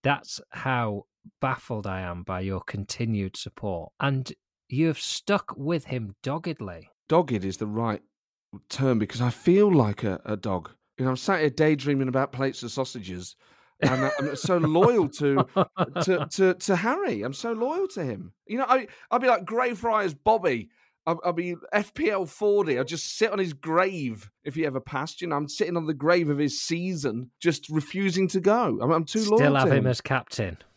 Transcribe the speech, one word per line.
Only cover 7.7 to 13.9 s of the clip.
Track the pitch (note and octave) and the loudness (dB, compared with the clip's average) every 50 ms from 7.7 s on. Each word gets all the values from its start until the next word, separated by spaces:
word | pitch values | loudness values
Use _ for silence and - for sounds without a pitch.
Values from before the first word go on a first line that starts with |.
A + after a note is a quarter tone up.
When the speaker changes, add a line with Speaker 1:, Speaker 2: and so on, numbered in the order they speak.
| G#2 A2 A#2 A2+ G#2 - _ _ _ _ _ _ _ _ _ _ - G2 _ _ | -2 -2 -2 -2 -2 -4 _ _ _ _ _ _ _ _ _ _ -20 -20 _ _
Speaker 2:
term, | - - C3+ C3+ B2 A2 | -4 0 2 2 4 2
because | G#2 - - A2+ | 2 -2 -2 -2
I | B2 B2 | -2 -2
feel | A#2+ - - F3 F3+ G3 G#3 G#3 F#3 | -2 0 4 4 6 6 6 6 6
like | D3 A#2 G#2+ G2+ - - | 6 4 4 0 -2 -2
a, | G#2 F#2 - - | -4 -4 -4 -4
a | - G#2+ | -6 -6
dog. | G2 - G#2+ F#2+ F2+ D#2+ - - _ _ _ _ | -4 -2 -4 -4 -4 -4 -8 -20 _ _ _ _
You | - C3 | -4 -2
know, | C3 | -2
I'm | B2+ | -2
sat | B2+ - - G3 E3+ | -2 0 0 2 2
here | D#3 D3 | 2 0
daydreaming | B2 - D#3 D#3 D#3 C#3+ B2+ D3 C#3+ C3+ C3+ | 2 2 4 4 4 2 0 0 0 0 0
about | C3 B2 C3+ C3+ - | 0 0 0 -2 -2
plates | - B2+ C3+ C3+ - - | -2 -4 -4 -4 -4 -6
of | - A#2 | -12 -10
sausages, | - C3+ C3 - - B2+ F#2+ F#2 F2+ F2+ F2+ - - _ _ _ _ _ _ _ _ _ | -6 -6 -6 -6 -8 -12 -10 -10 -10 -10 -10 -14 -16 _ _ _ _ _ _ _ _ _
and | - C#3 | 0 0